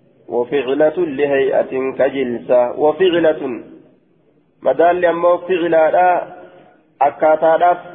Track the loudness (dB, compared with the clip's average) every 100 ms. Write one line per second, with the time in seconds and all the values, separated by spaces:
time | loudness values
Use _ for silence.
0 | _ _ -8 -6 -2 -2 -2 0 0 0
1 | -4 -2 0 0 2 0 -2 -4 -6 -2
2 | -2 -2 -4 -6 0 0 0 0 -2 2
3 | 0 2 0 0 -6 -10 -12 -20 -20 _
4 | _ _ _ _ _ _ -2 2 2 2
5 | 0 0 0 0 -2 -4 0 2 2 2
6 | 2 0 -4 -14 -20 -20 -20 _ _ _
7 | -2 2 2 2 2 2 2 0 -6